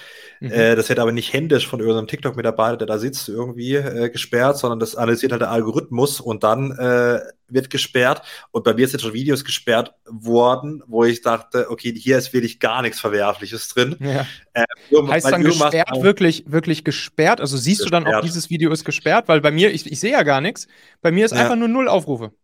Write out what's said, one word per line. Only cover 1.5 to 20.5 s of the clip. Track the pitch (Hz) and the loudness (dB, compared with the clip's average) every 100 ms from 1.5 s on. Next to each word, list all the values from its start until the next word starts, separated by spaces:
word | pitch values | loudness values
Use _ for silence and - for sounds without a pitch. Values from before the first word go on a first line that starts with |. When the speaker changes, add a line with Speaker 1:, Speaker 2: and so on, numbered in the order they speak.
| 135 - | 0 0
Speaker 2:
von | 123 | -2
irgendeinem | 113 113 107 | 0 0 -2
TikTok-Mitarbeiter, | 143 135 123 113 110 113 120 | -6 -6 -4 -4 0 0 0
der | 107 | -4
da | 107 | -4
sitzt, | 120 127 - | -4 -8 -10
irgendwie, | 107 123 120 123 139 | -8 -8 -8 -4 -2
äh, | 139 117 120 | -2 -4 -4
gesperrt, | 117 - 120 131 139 | -4 -4 0 2 2
sondern | 123 117 | -2 -2
das | 113 - | -4 -2
analysiert | 117 117 131 | 0 0 0
halt | 117 | -2
der | 117 | 0
Algorithmus | 117 110 131 - 120 139 139 | 0 -2 -4 -4 0 0 0
und | 120 107 | -6 0
dann, | 107 120 135 | 2 2 -2
äh, | 131 123 123 120 120 - - _ | -2 0 2 2 0 -4 -16 _
wird | 127 131 | -4 -2
gesperrt. | 131 - 131 123 151 - - - | -4 -2 2 2 0 -6 -20 -10
Und | 117 | 0
bei | 104 | 2
mir | 120 131 | 4 2
sind | 131 | 0
schon | 113 | -6
Videos | 110 139 131 | -4 -2 -2
gesperrt | - - - 113 120 _ - | -2 -4 0 0 0 _ -20
worden, | 113 113 117 120 127 143 151 123 | -10 2 4 4 2 -4 -12 -4
wo | 113 | 2
ich | 117 117 | 2 2
dachte, | 120 117 - 127 120 | 0 -2 -2 -4 -4
okay, | 117 120 113 | -6 -8 -4
hier | 123 131 | 2 2
ist | 127 | 2
wirklich | 127 117 - | -2 -2 -2
gar | 117 120 | -2 0
nichts | 117 - | -4 -4
Verwerfliches | 110 104 101 101 101 110 - | -2 0 0 -2 -8 -12 -4
drin. | 127 123 170 | 0 0 -2
Speaker 1:
Ja. | 139 139 135 - _ | -4 -4 -6 -12 _
Speaker 2:
Äh, | - 117 - - | -2 -2 -4 2
irgend-, | 151 139 | 2 4
Speaker 1:
Heißt | 156 135 | 2 2
Speaker 2:
weil | |
Speaker 1:
dann | 175 | 4
Speaker 2:
irgendwas | 165 160 147 | 2 2 2
Speaker 1:
gesperrt, | 160 165 | 2 0
Speaker 2:
auch | 131 | 2
Speaker 1:
wirklich, | 190 202 175 160 - | 2 4 2 0 -2
wirklich | 156 165 156 | -2 -2 -2
gesperrt? | - - - - 160 233 | -4 -6 -6 0 2 2
Also | 143 135 | -2 -2
siehst | 123 208 | 0 0
du | 190 | 0
dann, | 170 | 0
ob | 160 | 2
Speaker 2:
Gesperrt. | 107 | 0
Speaker 1:
dieses | 165 170 - | -2 -6 -6
Video | 170 160 | -2 0
ist | 156 | 0
gesperrt? | - - 151 202 233 | -4 -4 0 2 4
Weil | 156 | 2
bei | 147 | 2
mir, | 156 202 | 4 2
ich, | - - | 2 -6
ich | 131 | -6
sehe | 208 | 0
ja | 277 | 2
gar | 147 139 | 2 2
nichts. | 170 | 0